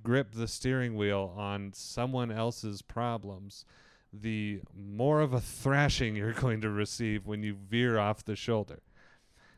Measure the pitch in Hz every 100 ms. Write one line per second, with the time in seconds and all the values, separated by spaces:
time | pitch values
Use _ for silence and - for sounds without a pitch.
0 | 110 127 131 113 113 - 127 131 123 107
1 | 104 98 98 95 101 101 98 92 - -
2 | 123 131 120 110 117 117 110 101 - -
3 | 120 117 98 92 101 - - - - -
4 | _ 104 110 110 104 101 - 95 101 104
5 | 135 151 151 127 - - 135 139 143 -
6 | 120 107 104 113 131 110 110 104 104 -
7 | 113 107 98 104 107 98 98 117 123 113
8 | 104 107 - 101 - 110 101 78 - -
9 | - - _ _ -